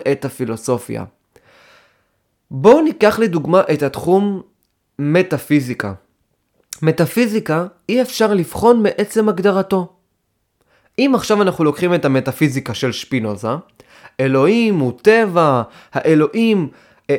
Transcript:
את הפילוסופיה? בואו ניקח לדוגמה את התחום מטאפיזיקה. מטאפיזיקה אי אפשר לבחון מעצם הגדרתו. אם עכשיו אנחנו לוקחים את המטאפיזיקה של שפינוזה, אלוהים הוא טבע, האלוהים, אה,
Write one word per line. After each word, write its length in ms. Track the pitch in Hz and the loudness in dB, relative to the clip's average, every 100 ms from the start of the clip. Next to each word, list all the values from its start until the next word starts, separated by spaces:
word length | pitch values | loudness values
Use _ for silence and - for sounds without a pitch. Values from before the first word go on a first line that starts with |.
| - | -2
את 120 | 139 | -4
הפילוסופיה? 800 | 135 - 120 113 - 120 - 110 101 _ _ _ _ _ _ _ _ _ _ _ _ _ _ | -6 -8 -8 -6 -4 -6 -6 -10 -10 _ _ _ _ _ _ _ _ _ _ _ _ _ _
בואו 300 | 131 180 294 | 2 4 6
ניקח 380 | 311 - 208 214 | 4 2 0 2
לדוגמה 440 | 220 165 143 185 - | -2 -2 2 2 2
את 100 | 147 | -2
התחום 600 | 139 127 120 190 202 190 - _ _ _ _ - | -2 -4 0 2 2 -4 -12 _ _ _ _ -6
מטאפיזיקה. 920 | 143 165 180 143 - 147 123 117 104 95 _ _ _ _ _ _ _ - | 0 0 0 -4 0 -2 0 -6 -8 -10 _ _ _ _ _ _ _ -4
מטאפיזיקה 840 | 156 156 165 220 240 214 - 156 180 - - | -2 0 0 0 0 -2 -2 -4 -4 -10 -4
אי 140 | 240 | -2
אפשר 320 | 247 - 220 | -2 -2 0
לבחון 480 | 202 165 - 233 240 | 0 -2 0 2 4
מעצם 460 | 208 - 208 220 214 | 2 -2 -2 0 0
הגדרתו. 640 | 185 196 190 190 190 175 _ _ _ _ _ _ _ _ _ _ - | 0 0 0 -2 -2 -4 _ _ _ _ _ _ _ _ _ _ -2
אם 140 | 277 | 0
עכשיו 280 | 247 - 208 | 0 0 2
אנחנו 220 | 190 - | 2 2
לוקחים 300 | 156 147 180 | 0 0 0
את 100 | 175 | 0
המטאפיזיקה 720 | 143 131 117 - 156 131 - | 2 0 -2 0 0 0 -8
של 180 | 110 131 | -4 -4
שפינוזה, 560 | 110 - 127 110 98 110 143 - _ _ - - - | -6 -6 -4 -4 -6 -6 -6 -10 _ _ -20 -18 -4
אלוהים 580 | 135 135 147 233 220 180 | 0 2 4 2 2 0
הוא 140 | 127 120 | -2 0
טבע, 600 | 208 226 214 175 160 127 113 - _ | 2 4 2 2 2 0 -2 -12 _
האלוהים, 760 | - - 156 151 220 226 202 143 - _ _ | -4 2 2 2 0 2 0 -2 -8 _ _
אה, 60 | - | -4